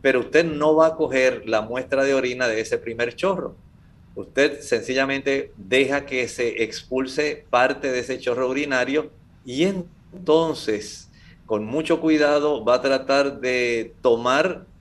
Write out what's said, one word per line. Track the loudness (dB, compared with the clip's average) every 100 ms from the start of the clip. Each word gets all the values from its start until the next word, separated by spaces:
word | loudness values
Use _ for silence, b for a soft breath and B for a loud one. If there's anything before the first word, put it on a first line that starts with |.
pero | 2 0
usted | 2 2
no | 2 0 2 4
va | 4
a |
coger | 2 -2 2 2 0 -2
la | -2
muestra | -2 -8 -2 0
de | 2
orina | 2 0 -2 -2
de | -2
ese | -2 -4
primer | -4 -4 -4 -2
chorro. | -2 -2 -6 -12 -20 b b b -18
Usted | -16 -6 0 2 0
sencillamente | -2 -2 0 -2 -2 -2 -2 -2 -4 -14
deja | 0 2 2 0
que | -2 -4 -4
se | -2 -4 -2
expulse | -4 -4 -6 -4 -2 -2 -4 -6 0
parte | 4 4 2 -2
de | -2
ese | -4 -4
chorro | -2 -2 -2
urinario | -2 0 0 2 0 -2 -14 -20 -20 -10
y | 0
entonces, | 0 0 -10 -18 -20 -8 2 2 2 -2 -4 -4 -6 -16 -20 b b b -4
con | -4
mucho | -2 -4 0 0
cuidado, | 2 4 4 4 2 0
va | 2
a | 2
tratar | 2 0 2 2 2 -2
de | -2 0 0 -2 -4 -2
tomar | 2 4 4 2 2 -4 -14 -20